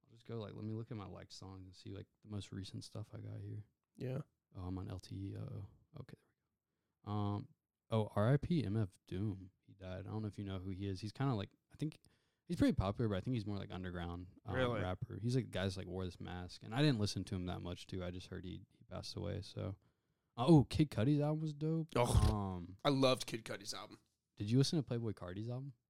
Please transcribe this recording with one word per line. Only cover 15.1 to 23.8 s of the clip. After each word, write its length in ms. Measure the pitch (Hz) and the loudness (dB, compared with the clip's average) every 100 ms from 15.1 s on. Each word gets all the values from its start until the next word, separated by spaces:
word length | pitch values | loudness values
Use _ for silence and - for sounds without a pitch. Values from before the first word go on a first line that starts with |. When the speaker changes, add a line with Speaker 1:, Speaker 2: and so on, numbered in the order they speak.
| 98 | -4
Speaker 1:
He's, 140 | 113 131 | 0 0
like, 100 | 104 | 0
the 60 | |
guys, 260 | 98 95 95 | -2 -2 -2
like, 100 | 92 | -6
wore 180 | 90 92 | -6 -6
this 140 | - | -6
mask, 420 | 90 90 90 - | -10 -8 -10 -12
and 120 | - 117 | -6 2
I 60 | |
didn't 180 | 151 117 | 4 4
listen 240 | 104 101 | 2 0
to 120 | 90 95 | -4 -4
him 120 | 90 | -2
that 140 | 90 | -4
much 260 | 87 87 - | -6 -8 -8
too. 160 | 95 | -6
I 80 | 87 | -6
just 160 | 90 - | -8 -10
heard 160 | 92 90 | -10 -8
he, 160 | 92 98 _ | -10 -14 _
he 60 | - | -12
passed 260 | 95 - 98 | -10 -8 -6
away. 220 | 95 95 | -4 -4
So, 340 | 98 - 95 98 _ _ _ _ _ - | -6 -6 -6 -8 _ _ _ _ _ 0
uh, 80 | 131 | 10
oh, 160 | 156 - | 10 10
Kid 200 | - 151 | 4 2
Cudi's 300 | - 117 147 | 4 4 6
album 200 | 147 156 | 4 2
was 120 | 156 | -2
dope. 340 | 147 156 165 156 120 | -2 0 0 0 2
Speaker 2:
Oh, 60 | 120 - - 107 98 90 | 6 8 6 4 0 -2
Speaker 1:
Um, 200 | 82 95 143 | -6 -2 2
Speaker 2:
I 40 | |
loved 360 | 135 131 127 - | 4 4 4 -2
Kid 180 | 117 | -6
Cudi's 300 | 107 104 101 | -6 -10 -8
album. 260 | 101 | -10